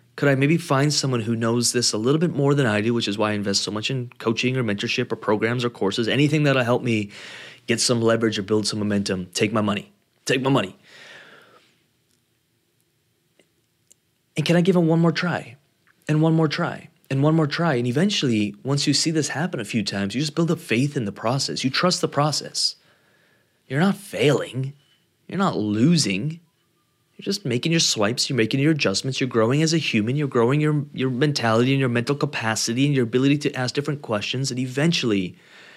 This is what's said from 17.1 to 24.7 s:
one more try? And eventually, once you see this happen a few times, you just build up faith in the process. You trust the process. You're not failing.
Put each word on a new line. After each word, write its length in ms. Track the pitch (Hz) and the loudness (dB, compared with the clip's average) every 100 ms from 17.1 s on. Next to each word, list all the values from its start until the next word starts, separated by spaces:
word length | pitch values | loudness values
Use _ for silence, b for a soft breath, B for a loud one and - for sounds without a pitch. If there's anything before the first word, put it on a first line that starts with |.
| 135 | 0
one 120 | 147 | 4
more 120 | 160 147 | 4 2
try? 300 | 156 170 127 | 0 0 0
And 100 | 123 | 0
eventually, 680 | 123 202 196 135 110 104 104 | 0 0 0 0 2 0 -4
once 240 | 127 139 151 | -4 0 2
you 60 | |
see 180 | 143 160 | 2 2
this 180 | 160 147 | 0 -2
happen 300 | 131 175 170 | -4 -4 -6
a 60 | |
few 180 | 104 117 | -4 -4
times, 320 | 104 98 101 | -2 -4 -4
you 60 | 113 | -2
just 140 | 151 | -4
build 160 | 151 165 | -2 0
up 80 | 170 | -2
faith 400 | - 113 143 143 | 0 0 0 -2
in 80 | 104 | -6
the 60 | |
process. 520 | 98 110 131 - - | -4 -2 -2 -4 -4
You 60 | 127 | -2
trust 320 | - 180 175 | 0 0 0
the 60 | 160 | -2
process. 680 | - 151 - - - - - b b b b b b b b _ | 0 0 -2 -6 -4 -4 -6 b b b b b b b b _
You're 120 | 131 | 0
not 160 | 196 196 | 0 0
failing. 800 | - 90 135 120 85 113 135 | -6 0 2 2 -2 -6 -8